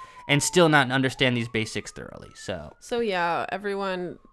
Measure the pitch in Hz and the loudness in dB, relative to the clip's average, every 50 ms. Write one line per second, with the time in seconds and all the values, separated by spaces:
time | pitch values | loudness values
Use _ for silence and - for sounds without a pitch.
0 | - - - - - - 143 143 - - - 180 170 160 151 147 135 123 127 135 | -20 -20 -20 -10 -2 2 2 2 2 4 4 6 6 8 8 6 4 4 2 2
1 | 131 131 - - 135 127 123 120 113 117 - 113 110 - - 104 - - - - | 0 0 2 2 2 2 2 0 -2 -2 -2 -4 -4 -4 -6 -8 -8 -10 -14 -14
2 | 60 - - 50 - - - - - - 98 82 73 73 - _ - - 247 240 | -16 -14 -16 -18 -18 -20 -18 -14 -10 -8 -8 -8 -10 -14 -18 _ -10 -6 -4 -2
3 | 240 214 185 180 170 170 165 139 110 - - 190 208 202 196 196 196 190 185 180 | -2 0 0 0 0 0 0 -2 -2 -4 -6 -6 -6 -6 -6 -4 -4 -4 -4 -4
4 | 180 165 - - _ - | -6 -8 -10 -12 _ -20